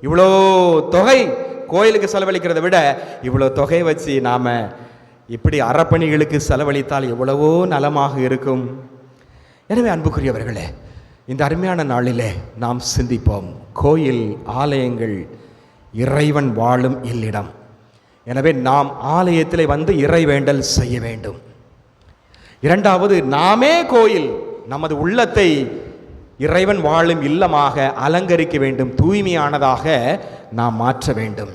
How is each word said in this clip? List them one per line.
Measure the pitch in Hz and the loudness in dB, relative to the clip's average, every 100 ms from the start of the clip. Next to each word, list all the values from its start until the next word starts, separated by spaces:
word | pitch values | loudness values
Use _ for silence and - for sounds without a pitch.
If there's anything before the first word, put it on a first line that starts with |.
இவ்வளோ | 131 170 190 196 190 190 180 160 170 | 0 4 6 6 6 4 4 2 2
தொகை | 175 208 269 220 - - - - | 2 4 4 2 -4 -8 -12 -4
கோயிலுக்கு | 170 220 220 196 202 | 2 4 2 0 -2
செலவழிக்கிறதை | 190 185 175 160 | -2 -2 -2 -2
விட, | 170 180 143 139 - - | 4 4 4 0 -8 -10
இவ்வளோ | 127 131 135 | -4 0 0
தொகை | 135 143 170 | 0 0 2
வச்சு | 170 160 156 135 | 2 -2 -2 -2
நாம | 123 123 123 120 104 - - - - _ _ | 0 0 0 -2 -4 -10 -20 -20 -20 _ _
இப்படி | 117 - 147 | -4 -2 0
அறப்பணிகளுக்கு | 117 143 165 165 160 151 151 147 147 | 0 2 4 2 2 2 2 0 0
செலவழித்தால் | 135 147 139 135 143 131 | 0 0 -2 -2 -4 -4
எவ்வளவோ | 117 127 139 151 170 185 | -4 -2 2 2 2 2
நலமாக | 151 143 147 143 135 | 0 0 0 0 0
இருக்கும். | 127 131 135 131 123 131 - - - _ _ - _ _ _ | -2 -2 -2 -4 -4 -12 -18 -20 -20 _ _ -20 _ _ _
எனவே | 220 233 | -2 0
அன்புக்குரியவர்களே, | 165 151 - 135 110 113 107 82 - - - - _ - | 0 -2 -2 -4 -4 -6 -8 -10 -14 -20 -20 -20 _ -12
இந்த | 127 | -4
அருமையான | 143 165 185 175 | -2 -2 -2 -2
நாளிலே | 147 123 123 120 110 95 - 113 | -2 -2 -2 -2 -4 -6 -12 -8
நாம் | 117 123 - - | -6 -6 -4 -4
சிந்திப்போம். | 123 120 - 101 90 - - | -2 -2 -2 -4 -8 -16 -16
கோயில், | - 143 156 143 120 110 104 | -2 2 2 2 -2 -4 -8
ஆலயங்கள் | - 117 143 139 127 120 113 98 80 - - - _ _ _ | -8 -4 -2 -2 -2 -4 -6 -6 -10 -18 -20 -20 _ _ _
இறைவன் | 110 127 139 151 147 139 | -4 -2 0 2 0 0
வாழும் | 110 113 123 127 131 | 0 0 2 0 -2
இல்லிடம். | 120 120 110 107 101 - - - _ _ _ _ | -6 -6 -4 -6 -8 -14 -20 -20 _ _ _ _
எனவே | - 127 143 | -8 -2 0
நாம் | 143 127 139 139 - | 0 0 0 0 -4
ஆலயத்திலே | 123 160 185 165 160 170 151 | -4 0 2 2 0 0 0
வந்து | 143 165 | 0 0
இறைவேண்டல் | 180 139 170 160 143 139 139 | 0 2 2 2 2 2 0
செய்ய | - - 120 120 | 0 -2 -2 -4
வேண்டும். | 117 110 104 87 - - _ _ _ _ _ _ _ _ - _ | -6 -10 -12 -14 -20 -20 _ _ _ _ _ _ _ _ -20 _
இரண்டாவது, | 143 180 202 185 196 190 | 0 2 4 2 4 2
நாமே | 135 143 175 214 269 339 339 | 2 2 4 4 4 2 4
கோயில், | 247 220 202 139 - - - - | 4 6 4 -2 -6 -10 -14 -10
நமது | 135 156 147 | -6 -4 -2
உள்ளத்தை | 160 233 226 214 190 147 127 - - - - - - _ | 0 0 0 2 2 2 -2 -8 -14 -20 -20 -20 -20 _
இறைவன் | 143 170 190 196 | 0 2 2 0
வாழும் | 156 160 170 165 | 2 2 2 2
இல்லமாக | 143 160 185 151 139 131 135 113 135 | 0 2 2 2 2 2 -2 -2 0
அலங்கரிக்க | 170 185 170 208 151 | 0 2 0 2 0
வேண்டும், | 135 127 131 | -2 -2 -4
தூய்மையானதாக | - 160 202 196 170 147 147 135 123 151 147 120 190 - - - | 0 2 2 0 0 0 2 2 0 0 0 0 -4 -6 -18 -10
நாம் | 113 120 113 | -4 -2 0
மாற்ற | 120 131 - | -2 -2 -2
வேண்டும். | 110 110 107 101 | -4 -6 -8 -12